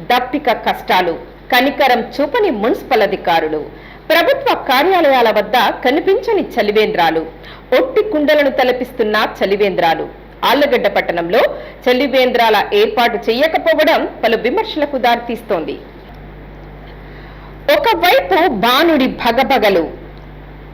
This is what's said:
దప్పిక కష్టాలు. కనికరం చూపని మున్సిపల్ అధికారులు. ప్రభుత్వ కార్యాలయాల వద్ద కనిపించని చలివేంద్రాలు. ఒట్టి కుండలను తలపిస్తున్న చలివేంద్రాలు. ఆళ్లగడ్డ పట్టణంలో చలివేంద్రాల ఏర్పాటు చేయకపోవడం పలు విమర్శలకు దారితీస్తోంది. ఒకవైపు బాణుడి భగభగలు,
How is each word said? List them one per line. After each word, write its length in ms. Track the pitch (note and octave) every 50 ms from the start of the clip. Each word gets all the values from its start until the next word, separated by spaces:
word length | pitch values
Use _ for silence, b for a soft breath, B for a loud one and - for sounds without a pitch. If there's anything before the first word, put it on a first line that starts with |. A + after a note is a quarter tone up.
| - -
దప్పిక 400 | A#3+ B3+ B3 - - C#4 - A#3+ G#3+ - -
కష్టాలు. 480 | G#3 F#3 - - - G#3 F#3 F3+ E3 E3 - - - - - - -
కనికరం 480 | C4 B3 C4 C#4+ C#4 - C#4+ B3+ B3 A#3 A3 - -
చూపని 360 | - D4 D4 - A#4 G#4 F4+ B3 G3+
మున్సిపల్ 440 | G#3 B3+ G4 - - - C4+ A3 G3+ F3
అధికారులు. 520 | F#3+ - - F#3 E3 E3 D#3+ D#3 D#3 D3+ C#3+ - B B B B B B B -
ప్రభుత్వ 400 | D#4+ E4+ E4+ C5 C#5 C#5 - A#4+ E4 - - -
కార్యాలయాల 580 | B3+ C4 D4+ F#4+ G4 F4 E4 C#4 C4 B3 A#3 A3 G3+ G#3+
వద్ద 180 | G3+ G3+ B3+ A#3+ G3+ B3+ - - -
కనిపించని 600 | B3 C#4 F4 F4 F#4+ G4 C5 - A#4 G#4+ F4 C4 - -
చలివేంద్రాలు. 680 | A#3+ G#3 G#3 G#3 A3 G#3+ F#3+ E3+ F3 E3 D#3+ D#3 D#3+ D#3 - - B B B B B B - B3+ -
ఒట్టి 240 | B4+ - - G#4+ G#4 G#4+
కుండలను 400 | F4+ D4+ D4 C#4 D4+ D4+ C#4+ C4+ - C4+
తలపిస్తున్న 560 | B3+ B3+ B3+ B3+ B3+ - - - A3 G#3+ G#3+ G#3+ A#3+ - - -
చలివేంద్రాలు. 680 | A3 G3 G3+ G3 G#3 G3 F3 F3 E3+ E3 D#3+ D#3 - A#2 - - - - - - - G3+
ఆళ్లగడ్డ 360 | A#3+ C#4+ D4 B3+ B3 G#3+ F#3+ G3+ G3
పట్టణంలో 460 | F#3+ F3+ - E3+ F3 E3+ E3+ G3 B3+ - - B B B B B B -
చలివేంద్రాల 720 | B3+ B3 B3+ C#4+ C4 C4 C4 B3+ B3 G#3+ A#3 A3+ A3+ G#3+ G3 - - G#3+ G3+
ఏర్పాటు 380 | A3 G#3+ - B3 A#3+ A#3 A3+ G3+ -
చేయకపోవడం 760 | A#3+ A3+ B3 D4+ D#4+ - C#4+ C#4+ E4 D#4+ C#4+ D#4 E4 D4 A3+ D4+ G4+ - -
పలు 140 | - - A3+ G3 -
విమర్శలకు 500 | B3 - A4 - - - D#4 C#4+ C#4+ C#4 B3+ G#3+
దారితీస్తోంది. 720 | A#3+ A#3 A#3 A#3 - A3+ G#3 - - G3+ E3 D3+ C#3 - - - - - - - - - - - - - - - - - - - - - - - - - - B B B B B B B B B B B B - - D4+
ఒకవైపు 600 | - - A#4 G#4 E4+ E4+ F4+ A4 C5+ - - F#4+ D#4 E4+ F4 B3 F#3+ A3+
బాణుడి 420 | A#3+ B3 C#4+ E4+ E4+ D#4 C4 C4 A#3+ - -
భగభగలు, 640 | - A#3+ A#3 C4 C4 A3 C4+ A3+ G#3+ G#3 F#3+ E3+ D#3+ C#3 - - - - - - - - - - - - - - - -